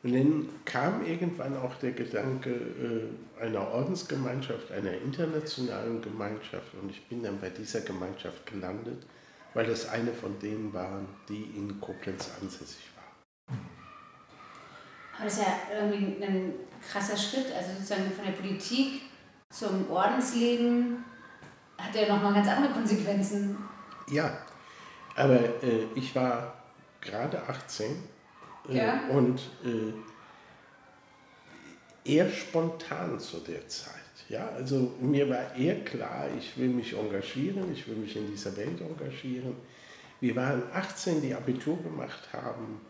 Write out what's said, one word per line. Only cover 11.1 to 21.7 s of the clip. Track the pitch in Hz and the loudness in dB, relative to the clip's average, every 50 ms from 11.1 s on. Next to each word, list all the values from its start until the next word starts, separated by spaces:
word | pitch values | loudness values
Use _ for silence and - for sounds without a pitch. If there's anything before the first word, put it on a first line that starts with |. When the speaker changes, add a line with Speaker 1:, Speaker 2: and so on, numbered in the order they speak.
| - - - - | -12 -16 -10 -8
Speaker 1:
die | 104 107 107 - 110 | -8 -6 -6 -8 -6
in | 104 101 101 98 101 | -6 -6 -6 -6 -6
Koblenz | - - 95 - - 101 92 98 - - - - | -8 -8 -10 -6 -6 -6 -6 -6 -8 -10 -8 -8
ansässig | 98 92 - - - - - - - - - | -8 -10 -10 -12 -14 -14 -14 -16 -18 -20 -20
war. | - - - - - _ _ _ _ _ - 131 104 - - - - - - - - - - - - - - - - - - - - - - - - - - - - - - - | -20 -20 -20 -20 -20 _ _ _ _ _ -8 -8 -8 -8 -10 -14 -16 -18 -18 -18 -18 -20 -20 -20 -20 -20 -20 -20 -20 -18 -18 -18 -18 -18 -18 -18 -18 -20 -20 -20 -18 -18 -14 -10
Speaker 2:
Aber | - 214 | -4 -2
das | 208 196 | 0 2
ist | 220 | 2
ja | 202 185 180 - - - 202 | 4 2 2 0 -2 -2 0
irgendwie | 214 208 208 202 202 196 185 - - 202 | 2 2 2 4 2 2 0 0 -2 0
ein | 202 190 185 185 175 - - - - - - - - | 2 2 2 2 0 -4 -6 -10 -12 -14 -14 -10 -4
krasser | - 202 196 208 208 | -2 0 0 0 2
Schritt, | 202 - - 262 269 262 - - | 0 0 0 0 0 0 0 -2
also | - 185 185 | -4 -4 -4
sozusagen | 190 196 - - 208 190 190 190 | -4 -6 -2 0 0 2 2 0
von | 190 - - | -2 -2 -2
der | 190 | -4
Politik | 185 - 185 196 190 - - - 240 269 269 269 - - - - - - - - - - _ _ | -2 -2 -2 -2 -2 -2 -2 0 4 4 4 4 2 -6 -10 -12 -20 -20 -20 -20 -20 -20 _ _
zum | - - 220 202 190 190 - - | -8 -4 -2 0 2 2 2 2
Ordensleben | 165 180 196 - - 262 - - - 240 233 240 240 233 240 240 240 240 240 240 240 240 - - - - - - - - - - - - - - | 4 6 6 6 6 4 2 4 4 4 6 6 6 6 6 6 6 6 4 4 2 -2 -6 -12 -16 -18 -20 -20 -18 -18 -18 -20 -20 -20 -20 -20